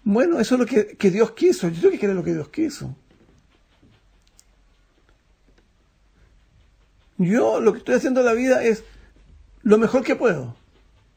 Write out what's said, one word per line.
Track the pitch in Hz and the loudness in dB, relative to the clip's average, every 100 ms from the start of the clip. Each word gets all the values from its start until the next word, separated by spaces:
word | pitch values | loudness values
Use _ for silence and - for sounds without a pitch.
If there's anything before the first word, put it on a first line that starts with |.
| 214 | -2
bueno, | 202 339 330 | 0 2 0
eso | 226 247 | 0 0
es | |
lo | 226 | 0
que, | 247 - - | 0 -2 0
que | 196 | 0
Dios | 185 226 | 2 -2
quiso. | - 349 - 175 | 0 0 2 -2
Yo | 165 | 0
tengo | 370 | 0
que | 339 | 0
querer | 202 190 | -2 -2
lo | |
que | 165 | -4
Dios | 165 143 | -6 -8
quiso. | - 320 - 135 131 _ _ _ _ _ _ _ _ _ _ _ _ _ _ _ _ _ _ _ _ _ _ _ _ _ _ _ _ _ _ _ _ _ _ _ _ _ _ _ _ _ - | -6 -6 -6 -14 -16 _ _ _ _ _ _ _ _ _ _ _ _ _ _ _ _ _ _ _ _ _ _ _ _ _ _ _ _ _ _ _ _ _ _ _ _ _ _ _ _ _ -4
Yo | 175 220 220 - | 0 2 0 0
lo | 226 | 0
que | - | 0
estoy | - 247 | 0 0
haciendo | - 254 | 0 2
en | 247 | 2
la | |
vida | 226 262 254 | 2 0 0
es | 233 214 - - - _ _ - _ _ | 0 -2 -6 -20 -20 _ _ -20 _ _
lo | - 214 | 2 4
mejor | 226 262 | 4 0
que | 277 262 | -2 -2
puedo. | 247 156 123 117 _ _ _ _ _ | -2 -2 -8 -16 _ _ _ _ _